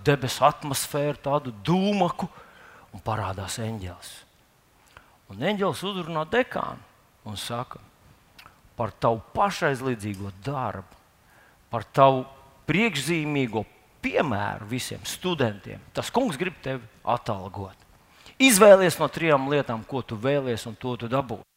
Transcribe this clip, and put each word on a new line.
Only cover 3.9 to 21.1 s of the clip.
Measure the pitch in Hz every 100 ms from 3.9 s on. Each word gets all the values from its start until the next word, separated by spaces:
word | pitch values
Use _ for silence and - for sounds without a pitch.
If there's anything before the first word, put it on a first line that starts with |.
| 87 - - - _ _ _ _ _ _ - - _ -
Un | 98
eņģelis | 151 208 196 135 196
uzrunā | 196 170 165 160
dekānu | 233 262 - - - - _ _ _ 110
un | 101
saka: | - 120 127 - - _ - - _ - - _ - -
"Par | 110
tavu | - 127 113 -
pašaizliedzīgo | - 202 180 165 131 131 117 104 95 98 95
darbu, | 127 143 117 95 95 - _ _ _ - - _ _
par | 117
tavu | 110 - 135 131 131 - - - -
priekšzīmīgo | 156 233 147 135 170 151 143 127 107 101 - _ _
piemēru | 254 202 170 101 104 101 98
visiem | 123 - 101
studentiem, | - - 185 165 120 104 107 101 -
tas | - -
kungs | - 262 143
grib | 180 156
tevi | 135 131 113 -
atalgot. | - 120 - 101 92 92 98 - - - _ - - -
Izvēlies | 262 202 214 190 185 -
no | 151
trijām | - 165 143 135
lietām, | 143 127 113
ko | 107 135
tu | - 110
vēlies, | 127 143 131 113 -
un | 110
to | 131 120
tu |
dabū." | 117